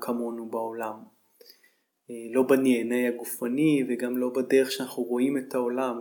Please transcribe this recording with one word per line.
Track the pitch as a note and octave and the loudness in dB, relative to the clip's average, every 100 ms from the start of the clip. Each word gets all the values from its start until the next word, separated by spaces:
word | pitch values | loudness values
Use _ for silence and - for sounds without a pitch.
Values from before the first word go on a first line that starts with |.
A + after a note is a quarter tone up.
כמונו | - A#2+ A#2 A#2 A2+ | -4 -4 -4 -8 -6
בעולם. | A2+ A2+ A2+ A2 A2+ B2 _ _ _ - _ _ _ _ _ - | -6 -6 -6 -8 -8 -16 _ _ _ -20 _ _ _ _ _ -16
אה, | A#2 A#2 | -12 -2
לא | B2 | 2
ב-D | C3 C3+ C3 A#2+ A#2 | 4 6 6 4 2
N | |
A | B2 B2 | 0 0
הגופני | A#2 - - B2 C3 D#3 C#3+ B2+ | -2 -8 -6 -2 2 4 4 2
וגם | A#2+ B2 B2+ | -2 -2 -2
לא | B2 | 0
בדרך | B2+ B2 C3+ C3 | -2 4 4 4
שאנחנו | - B2+ - | -2 -6 -6
רואים | A#2+ B2 C3 C#3+ | -2 0 2 0
את | B2+ B2+ | -2 -2
העולם. | A#2+ B2+ C3 A#2 | -2 -2 -2 -4